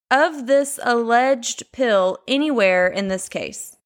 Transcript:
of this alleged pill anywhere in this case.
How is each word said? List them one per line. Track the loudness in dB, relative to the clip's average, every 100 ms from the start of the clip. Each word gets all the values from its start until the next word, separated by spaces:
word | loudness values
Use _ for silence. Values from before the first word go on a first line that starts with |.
| -2
of | 2 2 -2 0
this | 2 2 -4
alleged | -2 0 2 2 2 0 -4 -10 -10
pill | -4 0 2 2 -2 -2
anywhere | -2 0 2 2 4 2
in | -2 -4
this | -6 -6
case. | -10 -10 -12 -18 -20